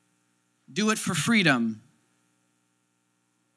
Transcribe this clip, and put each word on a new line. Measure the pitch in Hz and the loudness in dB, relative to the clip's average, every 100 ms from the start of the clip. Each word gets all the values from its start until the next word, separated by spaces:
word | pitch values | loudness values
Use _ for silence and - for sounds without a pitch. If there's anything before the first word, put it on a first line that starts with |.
| _ _ _ _ _ _ _ | _ _ _ _ _ _ _
Do | 135 214 | -4 -2
it | 214 | -2
for | - | -2
freedom." | 185 - 226 170 127 113 110 - _ _ _ _ _ _ _ _ _ _ _ _ _ _ _ _ | -4 0 2 4 2 0 -6 -14 _ _ _ _ _ _ _ _ _ _ _ _ _ _ _ _